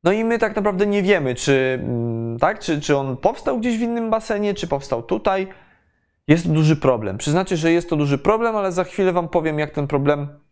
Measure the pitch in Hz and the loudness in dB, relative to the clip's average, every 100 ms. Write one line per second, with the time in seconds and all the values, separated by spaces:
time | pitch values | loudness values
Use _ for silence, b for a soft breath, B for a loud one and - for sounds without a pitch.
0 | 175 214 226 233 220 208 208 185 208 202 | 2 2 0 0 0 0 -2 2 2 2
1 | 190 190 135 123 - 135 131 127 120 120 | 4 2 2 -2 2 2 2 -2 -2 -2
2 | 117 117 117 117 170 220 - 151 147 139 | -2 -4 -6 -2 -2 -2 -4 -4 0 0
3 | 135 127 202 185 - 247 240 226 233 233 | 0 -2 -2 -2 -4 -4 -2 -2 -4 -4
4 | 226 220 220 208 208 196 170 139 - 117 | -2 -4 -2 -4 -2 -4 -4 -6 -4 -8
5 | 117 214 214 190 190 B B B B B | -4 -2 0 -2 -4 B B B B B
6 | B B - 165 170 156 156 151 135 120 | B B 2 2 4 4 4 4 4 2
7 | 104 98 - 160 190 170 165 170 170 151 | -2 -4 0 0 0 0 4 2 2 -2
8 | 143 143 - 220 233 220 190 175 180 - | 0 0 2 2 0 0 -2 -2 -4 0
9 | 185 180 170 175 160 151 151 147 143 147 | 0 0 0 0 0 -2 -2 -4 -2 0
10 | 143 147 143 - _ | 2 0 -2 -12 _